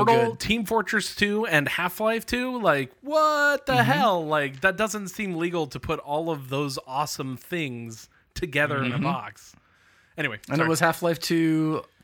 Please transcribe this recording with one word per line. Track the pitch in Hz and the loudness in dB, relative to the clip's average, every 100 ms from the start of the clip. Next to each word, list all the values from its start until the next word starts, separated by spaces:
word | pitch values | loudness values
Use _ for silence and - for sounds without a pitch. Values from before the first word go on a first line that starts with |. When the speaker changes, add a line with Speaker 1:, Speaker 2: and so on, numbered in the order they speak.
Speaker 1:
Portal, | 208 233 233 | 6 6 4
Speaker 2:
good. | 226 | -2
Speaker 1:
Team | - 226 | -2 -2
Fortress | 208 226 202 214 - - | 0 -2 0 -2 -4 0
two, | 208 208 226 | 0 2 2
and | 156 139 | 2 2
Half-Life | - 175 - 220 226 - | 0 -2 0 0 0 -2
two. | 240 254 254 | -2 -2 0
Like, | 196 143 131 - | 2 2 0 -8
what | 269 311 311 302 294 285 - | -2 2 4 4 2 2 2
the | |
Speaker 2:
Mm-hmm. | 254 226 | 4 4
Speaker 1:
hell? | 294 247 180 | 4 4 2
Like, | 151 151 139 135 | 2 0 0 0
that | 190 180 | 0 2
doesn't | 214 208 190 | -2 -2 -8
seem | - 202 | -6 -4
legal | 170 175 170 147 | -2 -2 -2 -4
to | 135 | -6
put | - 151 | -6 -6
all | - 147 165 | -4 -4 -2
of | 151 131 | -4 -4
those | 139 147 131 - | -4 -2 -6 -6
awesome | 131 147 - 135 127 | -4 -4 -4 -8 -8
things | - 175 147 120 117 110 - _ _ | -8 -6 -6 -8 -12 -14 -20 _ _
together | - 180 143 147 139 | -8 -4 0 0 0
in | 123 | -2
a | |
Speaker 2:
Mm-hmm. | 120 | 0
Speaker 1:
box. | 139 135 107 - - - _ _ _ _ _ - | -2 -2 -6 -16 -20 -20 _ _ _ _ _ -6
Anyway, | 147 107 - | -6 -6 -6
Speaker 2:
And | 139 | -2
Speaker 1:
sorry. | 127 | 0
Speaker 2:
it | |
was | 156 | 2
Half-Life | 170 160 175 165 | 2 2 -2 -2
two, | - 170 165 160 156 156 - _ | 0 0 2 2 0 -2 -6 _